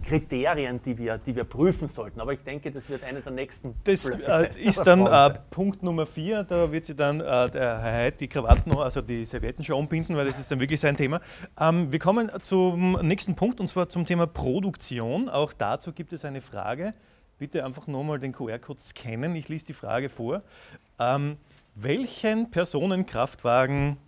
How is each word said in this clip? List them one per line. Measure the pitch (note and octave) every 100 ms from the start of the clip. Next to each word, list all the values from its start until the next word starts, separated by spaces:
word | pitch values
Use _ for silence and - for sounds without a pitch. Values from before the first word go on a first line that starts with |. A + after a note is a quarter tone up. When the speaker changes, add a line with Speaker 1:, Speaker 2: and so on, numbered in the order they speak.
Speaker 1:
Kriterien, | - D3+ D3 B2+ C#3+ D#3 C3 B2
die | C3 A2+
wir, | A2+ A2
die | -
wir | B2
prüfen | A2+ A#2+ F3 - D3+
sollten. | - G2+ G#2+
Aber | A2+
ich | C#3+
denke, | C3+ C#3+ D3
das | C#3 A#2+
wird | C3+
eine | C3 C3+
der | C3+
nächsten | B2+ C#3 - C3 A2+
Speaker 2:
Das, | - G3 B2+
Speaker 1:
Blöcke | A#2
Speaker 2:
äh, | - D#3+
Speaker 1:
sein. | E3+ -
Speaker 2:
ist | A3 G3 F3+
dann, | F3+ F#3+
Speaker 1:
Fragen | D3+ C#3+
Speaker 2:
äh, | C#3
Speaker 1:
sein. | -
Speaker 2:
Punkt | - G3 G3
Nummer | F#3 E3 D#3
vier. | - E3 G#3+
Da | F#3+ F3 E3
wird | D#3+
sich | D#3+ D3
dann, | C#3+ D3+
äh, | C#3+ B2 B2
der | - B2 A2+
Herr | A2+ A#2
Heid | B2 -
die | C3+
Krawatten, | D3 A#2 A2+ - C#3
also | C3 C#3
die | A2+ A#2
Servietten | A2+ B2+ B2+ B2
schon | D#3 C#3
umbinden, | D3 E3 D#3+ D#3
weil | C#3
das | C3
ist | C3
dann | C3+
wirklich | C3+ D3+
sein | D3+ C#3+
Thema. | C#3 E3+ - - - -
Ähm, | D#3+ E3+ D#3
wir | D#3
kommen | F3 A3 A3+ G3
zum | - F#3+ F#3 F3 F#3 F#3 E3
nächsten | F#3+ -
Punkt, | E3+ G#3 B3
und | F#3
zwar | F#3 F3
zum | F3
Thema | E3 F3 E3
Produktion. | - B2+ D3+ G3 - - A#2+ A2+ D#3+ C4
Auch | C#3 D3
dazu | - G#2 C3+ -
gibt | D#3 D#3
es | E3 D3
eine | C3+
Frage. | - G2+ F#2+ C3 G3 A3 _ _ _ _
Bitte | C#3+ E3
einfach | C3 C3 -
nochmal | C3+ D3+ D3
den | C3
Q-R-Code | B2 A#2 A#2 - C#3
scannen. | - - A#2+ A2+ D3+
Ich | E3 C#3+
lese | D#3 -
die |
Frage | C#3 G#2+ A#2 C3+
vor. | - A#2 F3+ - - - - _ -
Ähm, | B2 C#3 C#3+ D3 _ - _
welchen | - A#2 F3+ B3 - A3 A3 A#3
Personenkraftwagen | E3+ F3 D3 F3+ F#3 F#3 A2+ C3 - A#2+ A#2+ C3 C#3+ C#3+ C#3+